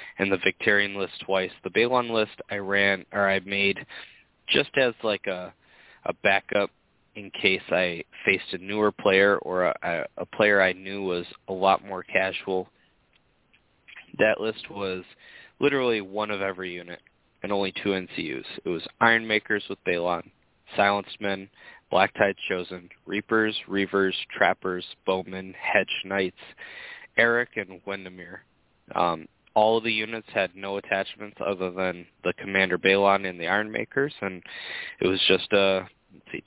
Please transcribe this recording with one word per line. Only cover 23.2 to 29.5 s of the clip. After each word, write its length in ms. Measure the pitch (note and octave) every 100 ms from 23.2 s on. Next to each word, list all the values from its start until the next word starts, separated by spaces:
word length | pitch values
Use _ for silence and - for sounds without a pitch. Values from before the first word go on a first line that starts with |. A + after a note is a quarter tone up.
| - A2+ A2 G#2 -
Reavers, 460 | G2 F#2+ G2 F#2+ F#2 -
Trappers, 540 | - F#2+ F#2 F#2+ F2+ - -
Bowmen, 480 | - F#2+ F2+ F#2+ F#2+ F#2+
Hedge 440 | - G#2 F#2+ -
Knights, 320 | F#2+ G2 F#2+ - - - - - - - - -
Eric, 320 | A#2 A#2 A#2+ -
and 280 | F#2+ F#2
Wendemir. 540 | - G2 F#2+ F#2 F2 F#2+ - _ _ _ -
Um, 320 | - F2 E2 - _ _